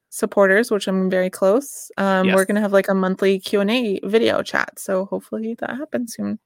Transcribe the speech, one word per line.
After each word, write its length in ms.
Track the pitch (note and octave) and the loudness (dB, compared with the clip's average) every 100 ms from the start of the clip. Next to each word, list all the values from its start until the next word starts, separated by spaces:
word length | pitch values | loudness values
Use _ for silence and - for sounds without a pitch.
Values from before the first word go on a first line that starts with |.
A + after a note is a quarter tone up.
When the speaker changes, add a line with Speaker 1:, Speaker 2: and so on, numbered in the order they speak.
| _ | _
Speaker 1:
supporters, 600 | - G#3 G#3 G3 G3 A#3+ | -6 -2 4 4 4 2
which 160 | G3+ G3+ | -2 0
I'm 220 | F#3+ F#3 | 0 0
very 200 | F#3 F#3 | 0 -2
close, 640 | - F#3+ A#3 C#4 - - - | 0 2 2 0 -14 -14 -2
um, 300 | G3 F#3+ F#3 | 0 2 4
we're 100 | F#3+ | 2
Speaker 2:
Yes. 80 | F#3+ | 2
Speaker 1:
gonna 160 | G#3 | 0
have, 100 | G#3 | 2
like, 160 | G3 F#3+ | 2 2
a 60 | |
monthly 440 | F#3+ F#3 F#3+ G3 F#3+ | 0 0 0 0 0
Q 220 | - G3+ | 0 0
and 100 | G3+ | 0
A 300 | B3+ A3+ - G3 | 0 -2 -4 0
video 360 | A3 A3 G2 | 2 2 0
chat. 380 | - - - - | -2 -4 -4 -8
So 240 | - F#3+ F#3+ | -4 -4 -2
hopefully 480 | F#3+ - A3 A3 A#3 | -8 -8 -8 -6 -6
that 120 | - | -8
happens 420 | B3 D#4 B3 A#3 - | -8 -6 -6 -6 -6
soon. 240 | G3+ G#3+ | -6 -6